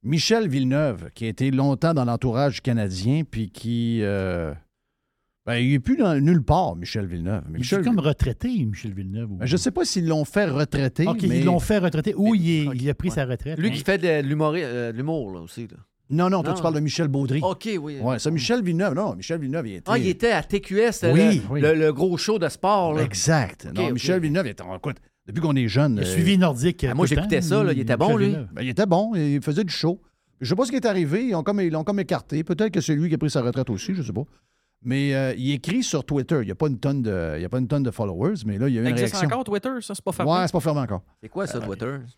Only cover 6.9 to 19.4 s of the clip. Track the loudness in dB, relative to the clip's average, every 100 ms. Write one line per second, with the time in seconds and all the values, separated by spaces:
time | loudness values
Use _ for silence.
6.9 | -4 -4 -4 -4 -4 -4 -6 -2 0 2
7.9 | 2 2 2 0 -2 -2 -2 -2 -4 -8
8.9 | -8 -6 -6 -6 -6 0 0 0 0 -2
9.9 | 0 0 0 0 0 0 0 0 0 -2
10.9 | 2 0 2 2 2 4 2 2 2 2
11.9 | 0 -2 2 4 4 4 2 2 -2 -2
12.9 | -2 -2 -2 -2 -4 -6 -2 -2 -2 0
13.9 | 0 2 2 0 0 0 0 -4 -4 -6
14.9 | -6 -4 -4 -6 -10 -12 -12 -14 -14 -20
15.9 | _ _ 0 2 2 0 0 0 0 -2
16.9 | 0 0 0 0 0 -2 -4 -4 -6 -6
17.9 | -6 -2 -2 0 -2 0 0 0 0 0
18.9 | 0 -2 -4 -6 -6